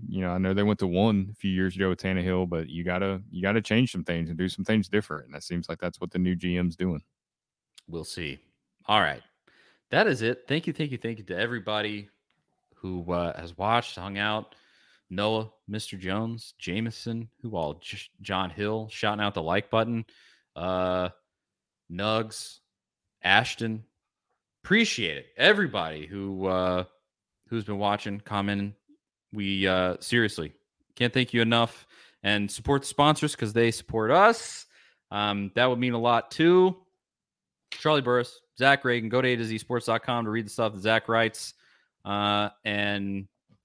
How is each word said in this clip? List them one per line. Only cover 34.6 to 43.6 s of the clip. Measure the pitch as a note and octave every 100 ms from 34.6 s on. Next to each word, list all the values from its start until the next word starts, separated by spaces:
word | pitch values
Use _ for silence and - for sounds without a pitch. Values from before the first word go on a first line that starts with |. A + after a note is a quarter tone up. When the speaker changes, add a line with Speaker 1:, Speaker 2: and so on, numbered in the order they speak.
| - _ _ _ _
Speaker 2:
Um, | G2+ G#2 G2+ G2 A2+
that | B2+
would | A#2+
mean | B2+
a | A#2
lot | A#2+ A#2 -
too. | - E3 F#3 F#3 F#3 _ _ _ _ _ _ _ _ _
Charlie | - D#3 D3
Burris, | A#2+ B2 B2 - _ -
Zach | C3+ C#3
Reagan. | B2+ A#2+ A2
Go | B2
to | B2+
A |
to | A#2+
Z | A2+ A2
sports | - B2 A#2
dot | A2+
com | - A#2+ A2
to |
read | A2+ G#2+
the |
stuff | - A2
that | G#2
Zach | G#2 A2 -
writes. | A2+ A2+ - - - _ _ _ _
Uh, | G2+ G2+ G#2 G#2 G#2 -
and | G#2+ G2+ G#2 G2+ G2 G2 G2 _ _ _